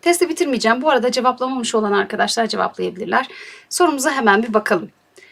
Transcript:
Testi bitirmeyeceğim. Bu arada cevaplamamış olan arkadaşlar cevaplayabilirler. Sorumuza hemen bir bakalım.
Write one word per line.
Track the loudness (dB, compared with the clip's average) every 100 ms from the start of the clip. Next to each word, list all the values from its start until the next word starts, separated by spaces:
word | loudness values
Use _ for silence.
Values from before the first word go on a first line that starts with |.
Testi | 2 2 2
bitirmeyeceğim. | 0 0 0 2 2
Bu | 2
arada | 2 2
cevaplamamış | 0 0 0 -4 -4 -2 -2
olan | 0
arkadaşlar | 0 -2 -2 -2 0 -2
cevaplayabilirler. | -2 -4 -2 -6 -6 -2 -2 -2 -10 -20 -20 -10
Sorumuza | 2 2 2 -2
hemen | 2 4 4
bir | 2
bakalım. | 0 0 -2 -2 _ _ -20 -20